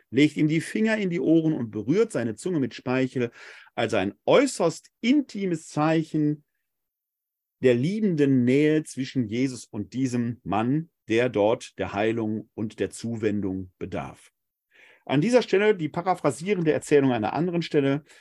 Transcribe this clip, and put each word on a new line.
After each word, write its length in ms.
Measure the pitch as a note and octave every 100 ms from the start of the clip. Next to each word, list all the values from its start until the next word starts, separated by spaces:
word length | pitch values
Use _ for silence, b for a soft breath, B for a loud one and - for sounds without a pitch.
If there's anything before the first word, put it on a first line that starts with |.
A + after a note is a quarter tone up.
| b
legt 260 | A#2 D3 D3
ihm 120 | D#3
die 120 | D#3+
Finger 360 | - G#3+ A3 A3
in 140 | F#3+
die 100 | E3+
Ohren 320 | - E3 D#3+
und 180 | D#3 A2+
berührt 420 | G#2+ G#2 F#3+ A3+
seine 240 | C3+ A2+ G#2+
Zunge 240 | F#3 E3
mit 140 | B2
Speichel, 560 | - - B2+ C3 C3 A#2+ B B B B
also 220 | - A2+ G#2+
ein 180 | G2 - -
äußerst 640 | F3+ C#4 - E3+ - - _
intimes 680 | A3+ D4 B3+ G#3 F#3+ D#3+ -
Zeichen 800 | D3+ D#3 D#3+ D#3+ D#3 D3 D3 _ _ _ _ _ _ _ _ _ _ _ _
der 140 | B2+
liebenden 720 | A#2+ D3 G#3+ G#3+ D#3 C#3 C3
Nähe 400 | A#2+ C#3 D3+ D#3
zwischen 420 | D#3 B2 C3 C3+ G#2+
Jesus 400 | A#2 C3+ A#2+ -
und 260 | G#2+ F#2+
diesem 480 | A#2+ C3 A#2+ A#2 A#2+
Mann, 460 | D#2+ G2+ A#2 D3+ E3 _ -
der 200 | A2+ B2
dort 500 | G#2 G#2 A#2+ - -
der 140 | F2+
Heilung 560 | G2+ A2 A2+ A2 G#2+ -
und 240 | - G#2+ -
der 120 | F#2+
Zuwendung 840 | - A#2 A2+ G#2+ G#2 F#2+ F#2+ F#2 _
bedarf. 540 | F#2 F#2 C2 - _ _ _ _ _ b b b
An 160 | - C3+
dieser 220 | G3+ B3
Stelle 320 | - F#3+ G#3+
die 140 | G3 D3+
paraphrasierende 840 | F3 E3+ F3+ - - F3 F#3+ D#3+
Erzählung 400 | B2+ - D3 C3+
einer 200 | A#2+ G#2
anderen 300 | - F3 E3+
Stelle. 420 | D#3+ D3+ C#3 C#3+ b b